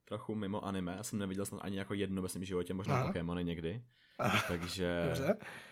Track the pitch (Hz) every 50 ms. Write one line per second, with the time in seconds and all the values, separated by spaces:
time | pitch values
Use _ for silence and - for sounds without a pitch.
0 | _ - 110 107 - - 107 107 104 95 101 104 - 98 98 95 92 87 87 95
1 | 110 - - 113 101 95 95 95 101 - - 98 - 92 101 95 98 - 107 101
2 | 98 95 95 95 92 90 - 87 95 92 95 90 90 87 92 92 95 - 143 123
3 | 127 123 - 92 85 82 85 90 90 85 85 85 80 80 92 123 120 - _ _
4 | - - - - 123 123 92 107 - - 90 85 85 87 87 95 90 87 87 87
5 | 85 85 82 82 135 151 214 214 - - - - - -